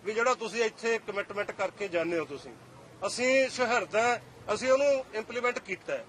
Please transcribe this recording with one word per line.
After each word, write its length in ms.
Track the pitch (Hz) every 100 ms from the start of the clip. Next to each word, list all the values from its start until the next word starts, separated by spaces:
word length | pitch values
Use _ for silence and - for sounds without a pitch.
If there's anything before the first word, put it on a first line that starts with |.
ਵੀ 100 | 175
ਜਿਹੜਾ 200 | 220 240
ਤੁਸੀਂ 300 | 247 220 208
ਇੱਥੇ 360 | 226 226 226 226 -
ਕਮਿਟਮੈਂਟ 440 | 196 202 202 202
ਕਰਕੇ 360 | - 190 - 196
ਜਾਂਦੇ 320 | 170 165 170
ਹੋ 60 | 151
ਤੁਸੀਂ, 280 | 143 135 113 - - - - 196
ਅਸੀਂ 420 | 196 247 262 262
ਸੁਹਿਰਦ 460 | - 247 240 190 214
ਹੈ, 280 | 240 233 - - -
ਅਸੀਂ 180 | 208 247
ਉਹਨੂੰ 340 | 269 285 269 262
ਇੰਪਲੀਮੈਂਟ 460 | 214 - 240 247 240
ਕੀਤਾ 340 | - 185 -
ਹੈ 120 | 139